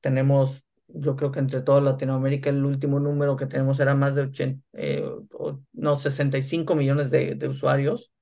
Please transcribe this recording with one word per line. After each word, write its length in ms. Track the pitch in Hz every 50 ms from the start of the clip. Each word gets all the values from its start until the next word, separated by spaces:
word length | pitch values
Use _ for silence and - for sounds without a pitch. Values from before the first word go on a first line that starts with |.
Tenemos, 600 | - 139 131 131 135 139 139 139 135 135 135 - - _ _ _ _ -
yo 280 | - 156 139 147 135
creo 160 | 135 147 139 135
que 80 | 139
entre 220 | 135 131 135 127 127
toda 180 | 143 139 143
Latinoamérica, 680 | 143 139 131 135 135 131 135 131 135 135 143 139 139 143
el 140 | 143 139 139
último 360 | 139 139 135 143 143 139 143
número 360 | 143 143 147 143 143 143 139
que 100 | 135 139
tenemos 340 | 135 - 139 135 135 135 135
era 140 | 139 135 139
más 200 | 139 139 139 139
de 80 | 143 139
ochenta, 400 | 135 135 - 139 135 135 135 - _ -
eh, 280 | - - 143 143 143 147 139 - - - - -
o, 280 | - 147 151 143 139 - _ -
no, 260 | - 156 151 143 135
sesenta 400 | - 139 135 - 143 139 139 139
y 40 | 131
cinco 320 | - 165 165 156 151 175
millones 360 | 151 139 135 139 147 143 123
de, 240 | 135 131 127 - -
de 140 | 139 139 135
usuarios. 640 | 135 135 - 135 139 139 139 151 226 240 - _ _ _